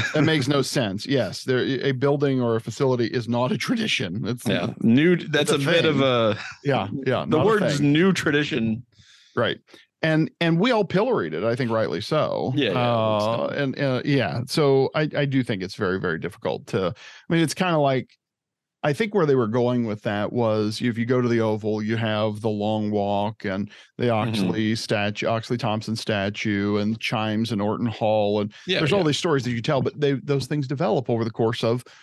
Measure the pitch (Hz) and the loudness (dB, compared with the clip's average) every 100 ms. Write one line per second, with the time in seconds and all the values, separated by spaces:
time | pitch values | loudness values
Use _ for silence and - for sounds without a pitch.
0 | - 151 156 156 127 147 - 151 107 98 | 0 2 2 2 2 0 0 -2 -2 -4
1 | - 135 95 - 127 127 98 135 139 127 | -2 -2 -2 -4 -2 0 0 0 -2 0
2 | 139 143 143 131 120 113 - - 131 123 | 0 2 2 2 2 0 -2 -2 0 2
3 | 117 123 110 120 123 110 - 233 - - | 0 -2 -2 0 0 -2 -2 -2 -2 -2
4 | 95 104 101 123 - 92 113 - 113 127 | -4 -4 -4 -4 -2 -2 -2 0 4 4
5 | 175 175 156 147 147 151 139 170 160 139 | 4 2 0 0 2 0 2 2 2 2
6 | 135 120 110 107 - - 143 123 104 135 | 2 4 2 0 -6 -6 -2 -2 -2 -4
7 | 131 110 71 156 190 214 175 143 143 151 | -2 -2 0 2 4 4 2 2 4 4
8 | 190 170 165 147 147 139 113 110 - _ | 4 2 2 0 0 -2 -2 -4 -8 _
9 | - - _ - 104 - _ - _ _ | -20 -20 _ -2 -2 -2 _ -20 _ _
10 | 160 156 156 - 170 170 240 220 196 180 | 0 2 0 0 0 2 2 2 0 0
11 | 247 175 82 78 113 120 120 113 80 82 | 0 0 -2 -2 -2 -2 0 0 0 -4
12 | - 156 - 52 92 135 113 123 120 117 | -2 -2 0 -2 -2 0 0 0 2 2
13 | 110 107 107 117 143 139 139 - 139 127 | 2 2 0 -2 -2 -2 -4 -2 -2 0
14 | - 139 101 110 123 - 143 135 135 156 | 2 2 2 -2 -2 2 4 4 2 0
15 | 151 147 143 131 120 98 92 - 98 95 | -2 -2 0 0 0 -4 -6 -2 -2 0
16 | 92 80 - - 92 55 - 104 90 - | -2 -2 -6 -6 -4 -4 -4 -2 -2 -4
17 | - - - 165 160 - 185 156 143 127 | -14 -14 0 2 2 0 0 2 2 0
18 | - _ _ _ _ _ _ _ 151 143 | -4 _ _ _ _ _ _ _ -2 0
19 | 220 208 151 131 107 123 123 123 117 104 | 0 2 4 4 2 2 2 2 -2 -2
20 | 113 104 104 120 113 107 107 107 120 113 | -2 -2 -2 0 2 2 0 0 -2 0
21 | 117 123 123 117 110 107 107 107 107 113 | 0 2 2 2 2 0 -2 -2 -2 -2
22 | 113 107 107 104 110 104 104 107 104 104 | 0 0 0 -2 -2 -2 0 0 0 0
23 | 101 101 104 110 101 95 101 - - - | 0 0 -2 -4 -4 -4 -6 -10 -14 -2
24 | 120 110 110 110 92 110 110 113 - 110 | 0 0 0 0 0 0 -2 -2 -2 -2
25 | 104 104 - 113 - 117 113 107 107 113 | -2 -2 -2 -2 -4 -4 -2 -4 -4 -6
26 | - 104 98 104 113 101 101 104 104 110 | -2 -2 -2 -2 -2 0 0 0 -2 -4
27 | - 117 110 107 120 107 104 101 120 - | -4 -4 -2 -2 -2 -2 -2 -2 -4 -2
28 | 110 107 104 104 104 - - 185 151 196 | 0 2 2 0 -2 -6 -4 -2 2 2
29 | 156 143 175 139 117 117 131 135 120 - | 2 0 0 0 0 -2 0 0 0 0
30 | 143 131 143 139 135 151 131 139 190 165 | 0 0 -2 -2 -2 -4 -4 -2 0 0
31 | 120 113 113 - 113 110 117 123 - - | 0 -2 -2 0 0 0 0 -2 -4 -20